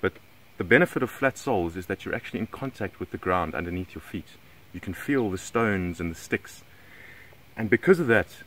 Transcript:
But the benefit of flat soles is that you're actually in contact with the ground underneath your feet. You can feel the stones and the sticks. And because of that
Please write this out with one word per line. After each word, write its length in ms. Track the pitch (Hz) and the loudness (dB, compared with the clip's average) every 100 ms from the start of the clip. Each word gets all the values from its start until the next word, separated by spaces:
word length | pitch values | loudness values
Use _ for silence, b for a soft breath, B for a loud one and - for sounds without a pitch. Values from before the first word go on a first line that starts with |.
But 120 | 95 - - - - - | -2 -4 -20 -20 -20 -10
the 60 | |
benefit 400 | 90 120 175 160 | 6 6 6 2
of 60 | 127 | -4
flat 280 | - 135 - | 0 -2 0
soles 380 | - 107 85 87 | 0 0 0 -4
is 120 | 90 | -6
that 180 | 98 - | -6 -4
you're 100 | - | -6
actually 240 | - - | -6 -6
in 60 | 113 | -6
contact 520 | - 135 - 98 - | -6 -10 -6 -8 -6
with 120 | 92 | -10
the 60 | 95 | -6
ground 380 | 92 92 80 71 | 0 0 0 -4
underneath 400 | 87 90 92 - | -4 -6 -6 -12
your 60 | |
feet. 360 | - 95 - - B B B | -10 -10 -10 -20 B B B
You 60 | 92 | -12
can 140 | - | -8
feel 360 | 90 - 139 110 | -8 0 0 2
the 80 | 92 | -2
stones 640 | - 117 113 98 90 82 | -4 0 2 0 -2 -4
and 120 | 85 | -6
the 40 | 82 | -6
sticks. 480 | - 117 - - - B B B B B B B - - | -4 -4 -4 -20 -20 B B B B B B B -20 -6
And 120 | 110 | 2
because 300 | 117 - 180 | 2 6 4
of 80 | 143 | 6
that 360 | 110 87 - | 4 4 -6